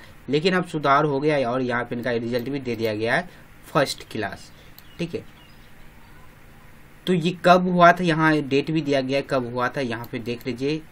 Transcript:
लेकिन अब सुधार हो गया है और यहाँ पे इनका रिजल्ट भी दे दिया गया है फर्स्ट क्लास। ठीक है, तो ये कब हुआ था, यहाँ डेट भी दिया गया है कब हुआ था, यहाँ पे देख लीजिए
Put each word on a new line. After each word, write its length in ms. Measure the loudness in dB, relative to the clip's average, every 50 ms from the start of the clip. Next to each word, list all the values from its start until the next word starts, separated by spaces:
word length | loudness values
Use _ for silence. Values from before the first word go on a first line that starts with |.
| -14 -20 -20 -18 -6 -2
लेकिन 240 | -2 0 2 2 0
अब 120 | 0 -2
सुधार 400 | -2 -6 -2 2 4 4 4 4
हो 140 | 2 0 0
गया 160 | 0 0 2
है 100 | 2 0
और 160 | 0 -2 -2
यहाँ 220 | -2 -2 -2 -2 -4
पे 120 | -4 -6
इनका 160 | -4 -4 -2 -2
रिजल्ट 360 | -2 -2 -2 -4 -4 -4 -4
भी 100 | -6 -6
दे 160 | -4 -6 -4
दिया 180 | -2 -2 -2 -2
गया 200 | -2 -2 0 0
है 140 | -2 -2 -6 -14 -20 -20 -20 -20 -20 -20
फर्स्ट 380 | -2 0 0 2 2 -2 -8 -12 -10
क्लास। 400 | -8 -6 -6 -6 -8 -12 -16 -20 -20 -20 -20 -20 -20 -20 -20 -20 -8 -8
ठीक 160 | -8 -6 -6
है, 80 | -10 -10 -12 -20 -20 -20 -20 -20 -20 -20 -20 -20 -20 -20 -20 -20 -20 -20 -20 -20 -20 -20 -20 -20 -20 -20 -20 -20 -20 -20 -20 -20 -20 -20 -20 -20 -10 -2
तो 60 | 0 0
ये 220 | 0 0 -2 -2 2 4
कब 220 | 6 6 6 4 2
हुआ 220 | 4 8 8 8
था, 120 | 8 6 2
यहाँ 320 | 0 2 4 4 4 4 2
डेट 320 | 0 0 0 0 0 2
भी 100 | -2 -2
दिया 200 | 0 0 0 0
गया 160 | 0 0 -2
है 80 | -2 -2 0
कब 220 | -2 -2 -2 -2 -4
हुआ 160 | -2 -4 -2
था, 120 | -2 -4
यहाँ 260 | -4 -4 -6 -8 -8 -10
पे 80 | -10 -8
देख 260 | -6 -6 -8 -6 -6
लीजिए 340 | -8 -6 -4 -2 -2 -2 -4 -6 -12